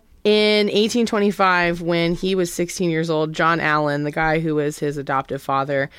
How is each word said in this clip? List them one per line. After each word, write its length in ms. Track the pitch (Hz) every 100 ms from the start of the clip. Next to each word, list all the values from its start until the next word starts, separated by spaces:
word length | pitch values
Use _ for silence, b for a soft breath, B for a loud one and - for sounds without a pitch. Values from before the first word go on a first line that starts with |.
| - -
in 460 | 214 214 214 214 208
eighteen 360 | 202 214 240 226
twenty-five, 760 | 220 202 196 190 180 175 170
when 320 | 170 170 170 175
he 200 | 185 190
was 180 | 175
sixteen 360 | - 170 - 175
years 200 | 160 165
old, 240 | 156 156
John 260 | 156 165 165
Allen, 440 | 151 151 151 143
the 80 | 147
guy 280 | 147 160 156
who 160 | 160 151
was 240 | 147 151
his 180 | 147 143
adoptive 440 | 139 135 139 139
father, 480 | - 135 139 139 135